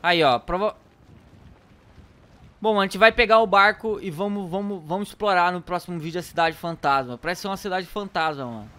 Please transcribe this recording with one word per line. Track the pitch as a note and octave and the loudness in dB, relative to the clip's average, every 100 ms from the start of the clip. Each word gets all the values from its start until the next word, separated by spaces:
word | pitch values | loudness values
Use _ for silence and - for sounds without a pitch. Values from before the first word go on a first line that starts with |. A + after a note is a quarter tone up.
Aí, | E3+ F3 | 2 2
ó, | D3 A#2+ | 4 2
prova-, | - F3 G#3 - _ _ _ - - - - - _ - _ - - _ _ - - _ | -2 -4 -4 -6 _ _ _ -20 -20 -20 -20 -20 _ -20 _ -20 -20 _ _ -20 -20 _
bom, | G#3+ G#3 | 0 2
a | |
gente | F#3+ F#3 | 0 6
vai | A3 | 4
pegar | A3 A3+ A3+ | 6 4 6
o | A3 | 6
barco | G3 G3+ G#3 A3 G#3+ | 6 4 2 -6 -6
e | G3 | -6
vamos, | D3+ G3+ G3+ F3+ | -4 -4 -4 -4
vamos, | F#3 G3+ G3 | -6 -6 -8
vamos | D3+ F#3 G3+ | -6 -6 -6
explorar | - G#3 F#3 F3 | -4 2 4 2
no | F3+ | 0
próximo | F3 F3 - E3+ | -6 -8 -6 -8
vídeo | D#3+ E3 | -6 -8
a | |
Cidade | - - E3 D#3 | -6 0 0 -2
Fantasma. | E3+ E3 D3 C#3 B2+ A#2+ | -10 -4 0 0 0 -8
Parece | D#3 F3 | -8 -6
ser | G3 | -6
uma | G3 | -8
cidade | G3+ F#3 F3+ | -4 -6 -6
fantasma, | G#3 G3 F3 D#3+ C#3+ B2+ | -10 -6 -2 -2 -4 -8
mano. | A2+ G#2+ | -10 -14